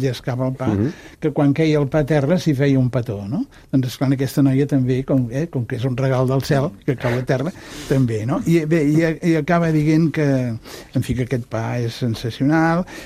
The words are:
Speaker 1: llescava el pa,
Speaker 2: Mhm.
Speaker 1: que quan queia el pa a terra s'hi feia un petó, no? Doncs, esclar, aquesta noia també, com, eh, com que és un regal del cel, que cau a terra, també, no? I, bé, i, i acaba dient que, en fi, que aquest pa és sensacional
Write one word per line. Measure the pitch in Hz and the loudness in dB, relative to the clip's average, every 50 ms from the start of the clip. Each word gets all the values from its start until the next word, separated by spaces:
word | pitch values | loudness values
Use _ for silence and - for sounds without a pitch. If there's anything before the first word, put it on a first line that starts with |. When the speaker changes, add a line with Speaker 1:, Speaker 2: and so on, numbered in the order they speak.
Speaker 1:
llescava | 131 135 120 - - - 123 120 131 131 | -2 -2 -2 -4 -4 -6 -4 -2 -2 -4
el | 131 | -4
pa, | - 131 117 107 | -2 -2 0 0
Speaker 2:
Mhm. | 98 104 139 185 - - - - | 2 0 0 -2 -6 -14 -20 -12
Speaker 1:
que | - - 156 135 | -4 -4 -2 0
quan | - 147 143 139 | 2 4 4 4
queia | - 160 156 151 151 | 4 2 2 4 2
el | 147 135 - | 2 2 0
pa | 156 | 0
a | 151 131 | 0 2
terra | 156 147 135 135 175 180 | 2 2 2 2 2 2
s'hi | - 165 147 | 2 2 2
feia | 123 143 143 139 131 | 2 2 4 4 4
un | 127 123 | 2 2
petó, | 113 113 113 - 107 101 101 98 | 0 -2 -2 -2 -6 -6 -6 -6
no? | 123 185 269 - - - - | -4 -6 -6 -6 -10 -16 -10
Doncs, | - - 135 127 123 - | -2 0 0 0 0 -2
esclar, | - 143 131 139 | -2 0 0 0
aquesta | 127 139 127 - - 139 | 0 -2 -2 0 2 2
noia | 139 131 131 147 | 4 4 2 2
també, | 139 151 139 127 123 131 127 135 | 2 2 0 2 2 0 -2 0
com, | - 156 135 127 113 | 0 0 0 0 0
eh, | 117 135 156 170 | -2 -4 -4 -4
com | - 143 120 - | -4 -6 -4 -4
que | 135 | -4
és | 113 113 | -4 -2
un | 135 127 | -2 -2
regal | 123 131 131 131 127 131 | 0 0 0 2 2 2
del | 123 131 139 131 | 2 0 0 0
cel, | - 156 139 135 170 - - - | 0 0 0 0 -2 -6 -6 -4
que | - 135 | -4 -4
cau | 107 - 123 120 | -2 -2 -2 -2
a | 123 127 | -2 -2
terra, | 127 143 127 139 170 196 - - - - - - | -2 -2 -2 -2 -4 -6 -10 -14 -18 -16 -16 -4
també, | - 147 135 131 117 113 107 107 | 0 2 2 2 2 0 -2 -2
no? | 120 151 285 - | -2 -2 -2 0
I, | - 170 170 156 | 2 2 2 2
bé, | 151 160 170 147 | 2 2 2 2
i, | 143 151 156 170 165 160 151 - 175 | 2 2 2 2 0 0 -2 0 0
i | 165 | 0
acaba | 160 147 139 175 170 170 165 | 2 2 2 2 2 2 2
dient | 156 156 151 151 160 156 170 160 | 2 2 2 4 4 4 2 2
que, | 139 160 151 143 139 131 127 123 113 110 - - - - - - - | 2 0 0 2 2 0 0 -2 -4 -8 -10 -14 -18 -18 -18 -6 -4
en | 131 117 | -4 -2
fi, | - 120 | -2 -2
que | 120 127 113 | -2 -2 -2
aquest | 139 123 117 - - | -2 -4 -4 -6 -6
pa | 110 113 113 120 123 | -6 -4 -4 -4 -4
és | 120 117 - | -4 -4 -4
sensacional | - 131 120 113 - - 117 110 - 131 139 156 160 160 165 165 170 185 - - - - | -4 -4 -4 -4 -4 -6 -8 -4 -2 0 2 2 2 2 2 2 0 -2 -4 -10 -16 -18